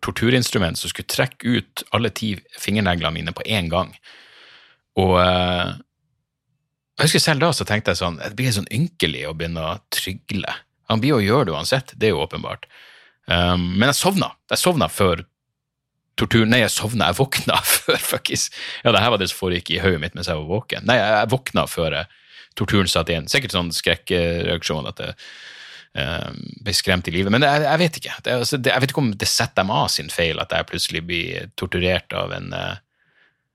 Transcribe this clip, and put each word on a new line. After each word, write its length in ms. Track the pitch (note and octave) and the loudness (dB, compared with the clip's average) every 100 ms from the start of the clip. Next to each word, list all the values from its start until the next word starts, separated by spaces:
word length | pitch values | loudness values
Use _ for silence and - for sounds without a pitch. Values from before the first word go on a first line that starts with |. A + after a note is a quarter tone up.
torturinstrument 760 | - - A2+ B2+ A#2+ A2+ E2+ C#2+ | -6 0 2 4 2 0 0 -2
som 140 | - | -6
skulle 180 | - - | -8 -4
trekke 460 | - C3+ - A#2+ A#2+ | -2 -2 -2 -2 -2
ut 240 | - - - | -2 -10 -4
alle 200 | F#2 F#2 | -2 -2
ti 200 | - A2 F#2 - - | -2 -4 -6 -10 -10
fingerneglene 560 | - G#2 F#2+ F2 D#2+ E2 | -2 0 2 0 -2 -4
mine 180 | D#2+ - | -6 -8
på 80 | - G#2 | -4 -2
en 100 | E2 | 0
gang. 180 | F2 F2+ - - - - - - - _ _ _ - | -2 -2 -8 -20 -20 -20 -20 -20 -20 _ _ _ 2
Og, 160 | F#2 F2+ | 4 6
eh, 560 | F2+ F#2 F2+ F2+ F#2 F#2 - _ _ _ _ _ _ _ _ _ _ | 4 4 2 0 -4 -8 -16 _ _ _ _ _ _ _ _ _ _
jeg 140 | - D#3+ | 0 2
husker 140 | D#3+ | 4
selv 180 | - C#3+ | 4 2
da, 80 | E3+ | 2
så 160 | D3 F#2+ | 0 0
tenkte 240 | G#2+ G#2+ | 0 0
jeg 80 | E2+ | 0
sånn, 220 | F2 D#2+ | -2 -6
det 140 | - - | -10 -4
blir 160 | C3 | -2
sånn 160 | G2+ - | -2 -2
ynkelig 540 | A2 E3 - E2 C2 C#2+ | -2 -2 0 -2 -2 -6
å 80 | |
begynne 300 | D#2+ E2+ E2 D#2+ | -6 -4 -4 -4
å 120 | F#2+ - | -6 -6
trygle. 640 | - - G2 - G2 - - - _ - | -6 -6 -8 -6 -6 -4 -8 -14 _ -2
Han 80 | A2+ | 0
blir 140 | C3 C3+ | 2 4
jo 40 | |
å 40 | |
gjøre 240 | G2+ C3 G#2 | 4 4 2
det 60 | D2 | -2
uansett, 380 | - C3+ - - | 0 -2 -2 0
det 100 | A2 | 2
er 60 | |
jo 80 | D#2 | 2
åpenbart. 460 | D#2+ - - - - - - - _ _ - | -2 -6 -8 -10 -14 -20 -20 -20 _ _ 0
Um, 460 | F2 F2 F2+ F2 F#2 | 2 4 2 2 2
men 80 | C3 | 2
jeg 100 | C#3+ | 2
sovna. 300 | C4+ G3 - - - | 2 2 -2 -6 -4
Jeg 80 | - | 0
sovna 260 | F3+ E3 E2 | 2 2 0
før 320 | - F#2+ E2+ - _ _ _ _ _ _ _ _ | 2 2 2 -4 _ _ _ _ _ _ _ _
tortur, 300 | - - A#2 A2 | -4 2 4 6
nei, 140 | B2 | 6
jeg 80 | G#2 | 4
sovna, 380 | - G#2+ A#2 D#2+ | 0 -2 0 2
jeg 80 | F2 | 2
våkna 380 | C3+ - - - | 0 -2 0 0
<laughs> 100 | - | 2
før, 240 | - - C3+ | 0 0 0
fuckings. 520 | - - - C3+ - - - - | 0 -4 -2 -2 -4 -6 -12 -2
Ja, 80 | B2 | 4
det 80 | G2+ | 4
her 80 | A2+ | 6
var 80 | G#2+ | 2
det 120 | F2+ | 0
som 80 | - | -2
foregikk 320 | F#2+ F2 - | -2 -2 -2
i 80 | E2+ | 0
hodet 200 | F#2+ E2+ | 2 2
mitt 100 | F2+ | -2
mens 160 | E2+ E2+ | -6 -6
jeg 80 | D#2 | -4
var 140 | D2+ | -4
våken. 340 | G2+ - G2 G2+ | -4 -4 -4 2
Nei, 140 | B2 | 2
jeg, 100 | G2+ G#2+ | 4 2
jeg 160 | G#2 | 2
våkna 340 | B2+ - G2 C#2+ | 0 0 -2 0
før, 260 | - D#2+ C#2+ | -2 -2 -2
eh, 180 | - _ _ - - | -6 _ _ -20 -12
torturen 360 | - G2+ G#2 F#2 | -6 0 2 2
satt 200 | F2+ D#2+ | 2 0
inn. 160 | E2 C#2+ | -2 0
Sikkert 240 | C#3+ C3 F#2+ | -2 0 -2
sånn 160 | F2 | -2
skrekkreaksjon 1160 | E2 - E2+ - F2+ E2+ E2+ E2+ E2+ - D#2 A#1+ | -2 0 0 0 0 0 0 -2 -2 -2 -4 -6
at 100 | - | -10
jeg, 160 | - - - - - - - - - - | -10 -12 -18 -20 -20 -20 -20 -20 -12 -6
eh, 320 | C2+ E2 - - - - | -4 -4 -8 -10 -14 -10
ble 120 | - - | -4 -2
skremt 320 | - F#2 F2+ | 2 0 0
i 60 | E2+ | -2
livet. 160 | G2 | 2
Men 120 | A2+ C#3+ | 4 4
jeg, 180 | D3 D3 | 2 2
jeg 160 | D#3 | 2
vet 180 | F3 - | 2 -2
ikke. 180 | - - | -12 -8
Det, 140 | - B2 | -2 -2
altså, 160 | A#2+ C#3+ | 0 0
det, 100 | A#2+ | 2
jeg 140 | A2 | 2
vet 100 | C3 | 2
ikke 100 | - | 2
om 100 | B2+ G2+ | 0 0
det 60 | G#2+ | -2
setter 320 | - A2+ - | 0 0 2
dem 100 | F#2+ | 2
av 140 | C3 A#2+ | 2 0
sin 220 | - D#2 | -2 -4
feil 300 | - E2+ D#2 | -2 0 -2
at 120 | D#2+ | -2
jeg 140 | E2+ E2 | -2 -2
plutselig 320 | F2+ - E2+ E2 | -4 -4 -4 -4
blir 400 | F2 E2+ E2+ F2+ - | -4 -4 -8 -10 -8
torturert 560 | F#2 F#2 F2+ F2+ - | -4 0 0 0 -2
av 200 | F#2 F#2 - | -6 -6 -6
en, 160 | - | -8
eh, 240 | F#2 G1+ G1+ _ _ _ _ _ _ _ | -8 -8 -10 _ _ _ _ _ _ _